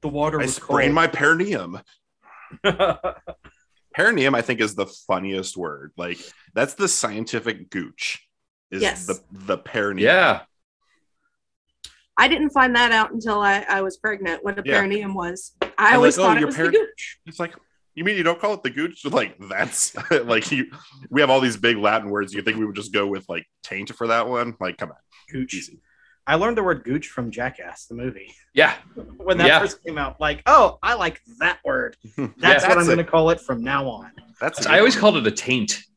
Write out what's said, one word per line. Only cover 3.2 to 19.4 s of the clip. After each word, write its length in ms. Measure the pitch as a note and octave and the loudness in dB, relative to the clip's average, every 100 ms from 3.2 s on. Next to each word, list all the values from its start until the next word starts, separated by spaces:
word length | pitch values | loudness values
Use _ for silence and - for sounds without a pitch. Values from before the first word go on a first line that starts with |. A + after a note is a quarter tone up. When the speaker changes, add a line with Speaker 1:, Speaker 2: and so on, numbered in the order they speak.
| - - - _ _ _ _ - | -18 -20 -20 _ _ _ _ 0
Speaker 2:
Perineum, 380 | G3 G#3+ C3+ | 2 4 2
I 80 | B2 | 2
think, 180 | A2+ A#2 | 0 0
is 140 | A2 G2 | 0 -2
the 100 | G2 | -8
funniest 720 | - _ F#2+ F#2+ F#2+ F#2 - | -8 _ -2 -2 -6 -6 -8
word. 360 | E2+ D2 D2 - | -8 -10 -16 -12
Like, 220 | F2 F2 - - _ | -10 -10 -14 -20 _
that's 200 | - C#3 | -2 -2
the 120 | - G3 | 0 -2
scientific 840 | - A#2 G#2 A2 A#2+ A#2 G2+ - | 0 -2 -4 -6 -6 -4 -6 -8
gooch, 560 | G2 D3 - - - _ _ _ _ _ | -10 -10 -8 -10 -10 _ _ _ _ _
is 120 | F#3+ | -4
Speaker 3:
Yes. 240 | G3+ - - | -4 -4 -8
Speaker 2:
the, 140 | A#2 _ | -8 _
the 260 | G2 F#2+ F#2 | -20 -6 -6
perineum. 460 | - A#2 G2+ F#2+ G#2+ | -4 -4 -2 2 4
Speaker 4:
Yeah. 340 | F3+ E3+ G2 - _ _ _ _ _ _ _ _ _ _ _ _ _ - _ _ - | 4 4 2 -4 _ _ _ _ _ _ _ _ _ _ _ _ _ -20 _ _ 0
Speaker 3:
I 120 | B3+ | 2
didn't 220 | D#4 D4+ | 2 0
find 260 | C#4 B3+ A#3+ | 2 2 4
that 160 | A#3+ | 2
out 200 | A3+ A3 | 2 0
until 280 | A3+ A3+ G#3 | -4 -4 0
I, 240 | G3+ G3 - | 2 0 0
I 140 | G3 | -2
was 140 | F#3+ F#3 | -2 -4
pregnant, 480 | G#3+ G3+ F#3+ E3 | -6 -4 -6 -6
what 140 | G3+ G3 | -6 -6
a 40 | |
Speaker 2:
Yeah. 100 | F#3+ A#3 | -2 0
Speaker 3:
perineum 360 | G3 G3+ G3+ | 0 -2 -4
was. 380 | F#3+ F3 F#3 - _ | -6 -6 -8 -14 _
I 60 | - - | -8 2
Speaker 2:
I'm 180 | G#3+ B3 | 6 8
Speaker 3:
always 200 | B3 - | 6 6
Speaker 2:
like, 60 | |
"Oh, 40 | F#3+ | 4
Speaker 3:
thought 80 | - | 4
it 40 | |
Speaker 2:
your 60 | - | 2
Speaker 3:
was 100 | C4 | 0
Speaker 2:
peri-," 100 | E3 | 2
Speaker 3:
the 80 | - | 2
gooch. 400 | - - - - - | 0 -6 -18 -18 -20
Speaker 2:
It's 140 | - | -10
like, 140 | E3+ - _ _ _ | -10 -10 _ _ _
"You 100 | - | -6
mean 120 | F3 G#3 | -4 0
you 60 | |
don't 180 | E3+ E3+ | 0 0
call 140 | G#3 | -2
it 80 | G#3 | -2
the 80 | C#3 | -6
gooch?" 340 | A#2+ E3 - | -4 -6 -6
Like, 320 | D3 C3 A2 - | -4 -2 -2 -8